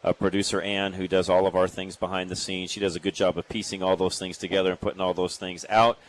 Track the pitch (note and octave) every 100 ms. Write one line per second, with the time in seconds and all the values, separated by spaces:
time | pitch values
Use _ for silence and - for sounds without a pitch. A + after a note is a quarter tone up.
0 | F2+ F2 G2 F#2+ G2 G2 F#2+ G2 G2 F#2
1 | F#2 F#2 F2+ F#2 F#2+ F2+ F#2 - F#2+ -
2 | F#2 F#2 F#2 F2 - F#2 F2+ - G2 E2+
3 | G2 - F#2+ E2+ - A2 G2 F#2+ F#2 F#2
4 | F2+ - F#2 E2+ F2+ F#2+ F#2 F2+ G2+ F#2
5 | F#2 F2 F2+ - F#2 F2 - G#2+ A#2 -